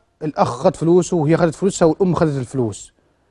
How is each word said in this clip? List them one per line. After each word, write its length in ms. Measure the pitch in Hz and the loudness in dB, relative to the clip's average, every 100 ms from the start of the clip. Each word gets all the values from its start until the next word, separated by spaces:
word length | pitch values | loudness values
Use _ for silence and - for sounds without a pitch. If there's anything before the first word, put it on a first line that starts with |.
| _ - | _ -12
الأخ 400 | 156 - 139 - | -8 -2 -2 0
خد 140 | 185 - | -2 0
فلوسه 400 | 160 180 170 180 | 2 2 2 0
وهي 200 | 147 160 | 2 2
خدت 180 | 170 | 0
فلوسها 320 | - 190 - 165 | 0 -4 2 2
والأم 280 | 156 190 | 2 0
خدت 220 | 151 160 139 | 2 0 -2
الفلوس. 540 | 123 135 113 101 - _ _ _ _ | -6 -4 -4 -4 -16 _ _ _ _